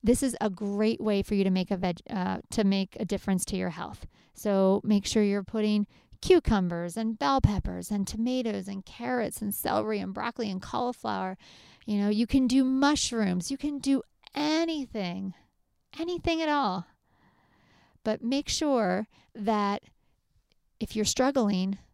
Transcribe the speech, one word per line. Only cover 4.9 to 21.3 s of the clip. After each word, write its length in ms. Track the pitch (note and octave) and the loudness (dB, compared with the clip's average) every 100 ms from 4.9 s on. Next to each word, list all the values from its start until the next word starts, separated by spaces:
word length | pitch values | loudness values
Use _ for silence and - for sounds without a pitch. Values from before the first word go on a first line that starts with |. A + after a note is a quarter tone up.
| G#3 G3 | 2 4
sure 180 | A3 | 2
you're 200 | G#3 G3+ | 2 0
putting 440 | F#3+ A3 G#3+ G#3 G#3 - _ - | -4 -2 0 0 -2 -8 _ -14
cucumbers 760 | - F4+ - G#3+ F3+ E3+ F3 E3+ | -2 0 2 2 0 -4 -6 -4
and 200 | A3+ A3 | -6 -2
bell 240 | C#4+ C4+ | 2 4
peppers 500 | A3 G3+ G#3 F3+ F3 | 4 2 -2 -6 -4
and 160 | G#3 G3 | -4 -4
tomatoes 600 | G#3+ A#3 B3+ A#3 G3+ F#3+ | -2 -2 0 -2 -4 -6
and 180 | G3 - | -10 -12
carrots 560 | - A#3+ B3 G#3+ - | -10 -4 -2 -2 -4
and 120 | G#3 | -6
celery 460 | - - G3+ G#3+ G#3+ | -4 -2 0 0 -4
and 140 | F#3+ | -6
broccoli 360 | G3 A3 A#3+ A3 | -6 -8 -4 -6
and 120 | F#3 | -6
cauliflower. 760 | - A#3+ B3 A#3+ A3+ G3 F#3 F#3+ - - - - - | -6 -4 -4 -4 -6 -4 -4 -8 -16 -20 -20 -16 -2
You 120 | G#3 | 0
know, 120 | G3+ | 2
you 180 | G#3+ A#3 | 2 2
can 200 | C#4 B3+ | 4 4
do 160 | C4 | 4
mushrooms. 880 | C4 C4 C#4+ D4+ - A#3 G3+ F3+ E3+ | 4 4 4 2 0 0 0 0 -2
You 60 | C4+ | -4
can 220 | D4 C#4+ | -4 -4
do 220 | C4+ C4+ - _ - - | 0 0 0 _ -12 -4
anything, 1000 | D4+ D#4+ E4 D#4 B3+ A3+ F#3 F#3 G3 - _ _ _ _ _ - | 0 2 0 -2 -4 -4 -4 -4 -6 -10 _ _ _ _ _ -8
anything 420 | E4+ F4+ - E4 | -4 -2 0 0
at 80 | D#4 | 0
all. 380 | D4 A#3+ F#3 - _ _ _ _ _ _ _ _ _ _ _ | 2 0 -2 -8 _ _ _ _ _ _ _ _ _ _ _
But 200 | - G#3+ | -4 -2
make 240 | A3+ C4+ - | 0 -2 -2
sure 600 | - D4+ C4 G3+ F#3 G#3+ _ _ A3 | -2 2 2 2 0 -4 _ _ -6
that 480 | G#3 G#3+ G3+ G3+ _ _ _ _ _ _ _ _ _ _ | 0 2 2 0 _ _ _ _ _ _ _ _ _ _
if 160 | A3 G#3+ | -6 -2
you're 100 | G#3 | -2
struggling 720 | - C4 | 2 2